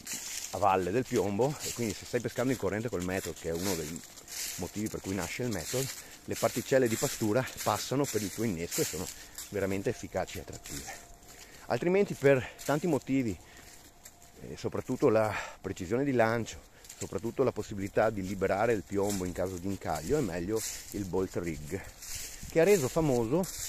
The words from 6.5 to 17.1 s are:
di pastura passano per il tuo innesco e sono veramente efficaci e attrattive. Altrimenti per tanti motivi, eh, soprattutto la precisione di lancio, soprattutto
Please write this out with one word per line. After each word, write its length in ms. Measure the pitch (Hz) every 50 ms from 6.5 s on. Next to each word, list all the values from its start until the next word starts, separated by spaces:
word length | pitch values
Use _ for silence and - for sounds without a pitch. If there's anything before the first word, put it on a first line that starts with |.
| - 127 - - 135 131 131
di 80 | 113 110
pastura 500 | - - 135 - - 110 104 104 127 123 - - - -
passano 420 | 110 107 101 - - 127 139 143
per 160 | - - 104
il 100 | 107 90
tuo 120 | - 101 113
innesco 380 | 117 90 80 85 - - -
e 40 | 151
sono 220 | - - 78 87 - - - - - - - - -
veramente 400 | - 98 98 95 98 98 98 127
efficaci 480 | 110 - - 85 - 92 85 - -
e 40 | 92
attrattive. 640 | 69 - 80 - - - - 71 71 - - - - - - - - - - - - - - - -
Altrimenti 460 | - 117 123 160 175 185 202 208 - 151
per 340 | - 135 139 139 127 117 - - - -
tanti 220 | - 139 156 -
motivi, 500 | 180 151 123 - - 135 135 123 107 87 - - - - - - - - - - - - - - - - - - - - -
eh, 160 | - 62 73
soprattutto 520 | - - 107 - 98 - - 127 - 151 127
la 240 | 107 113 110 107 98 - - - - -
precisione 440 | - 95 98 - 92 85 113 127 143
di 80 | 143
lancio, 500 | 127 117 110 110 117 120 110 - - - - - - - - - -
soprattutto 460 | - 98 -